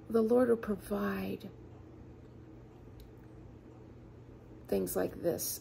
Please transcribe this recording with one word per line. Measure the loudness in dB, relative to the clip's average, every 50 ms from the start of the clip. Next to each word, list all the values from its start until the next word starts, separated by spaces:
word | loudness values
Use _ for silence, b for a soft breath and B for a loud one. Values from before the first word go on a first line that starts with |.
| -4 6
the | 6 8
Lord | 8 10 10 10 10 8
will | 8
provide | 6 6 0 -2 -2 0 -2 0 2 2 0 0 0 -2 -2 -4 -4 -6 -10 -12 -12 -14 -14 -14 -16 -16 -16 -16 -16 -16 -16 -16 -16 -16 -16 -16 -16 -16 -16 -16 -16 -16 -16 -18 -18 -16 -16 -16 -16 -16 -16 -16 -16 -16 -16 -16 -16 -16 -16 -16 -16 -16 -16 -16 -16 -16 -16 -16 -16 -16 -16 -16 -16 -16 -16 -16 -16 -16 -16 -16 -12 -2 0
things | 2 2 2 2 0
like | 0 0 0 -2 0
this, | 0 0 2 2 -2 -4 -4 -4